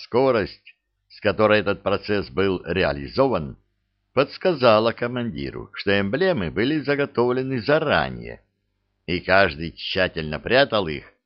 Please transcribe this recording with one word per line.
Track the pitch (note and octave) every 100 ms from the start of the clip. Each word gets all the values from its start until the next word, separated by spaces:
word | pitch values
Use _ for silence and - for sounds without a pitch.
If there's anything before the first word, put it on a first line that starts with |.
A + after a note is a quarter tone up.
скорость, | - A2+ C3+ A#2 F#2 - - _ _ _ _
с | -
которой | G#2 F#2+ G#2+ G#2+
этот | G2+ F#2+
процесс | - G2 - G#2 D#2+
был | C2+ G2 F#2 -
реализован, | F2 E2 D2 C#2 - C3+ G#2+ B2 - _ _ _ _ _
подсказала | - C#3+ - F#3 D#3+ B2 G#2+ A2+
командиру, | A2+ A#2+ B2+ A#2+ D2 C2+ B1+ A1
что | - - G2+
эмблемы | G2+ B2+ F#3+ D#3+ E2+
были | C2 A#2+ D#3
заготовлены | C3+ C#3+ C#3 - A#2+ B2+ C3 C3
заранее, | G2 D3+ D#3 F#2 C2+ A#1+ A1+ A#1 _ _ _ _ _ _ -
и | F2
каждый | F2 F#2 G2 C#2+ E2
тщательно | - - F#2 F2+ E2+ D#2 D2+
прятал | C#2+ B2 C3+ A2 F2
их, | C#2+ - _